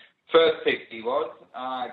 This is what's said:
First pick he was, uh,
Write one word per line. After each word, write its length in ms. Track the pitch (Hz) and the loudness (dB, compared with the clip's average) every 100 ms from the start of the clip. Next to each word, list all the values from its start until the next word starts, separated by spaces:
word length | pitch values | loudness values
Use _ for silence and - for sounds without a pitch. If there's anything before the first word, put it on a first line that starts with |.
| - _ _ | -20 _ _
First 320 | 165 160 - | 4 6 2
pick 200 | 151 120 - | -2 -4 -6
he 140 | 113 | -10
was, 300 | 113 143 156 - - | -4 -4 -4 -10 -18
uh, 360 | - 127 127 123 | -12 -8 -8 -8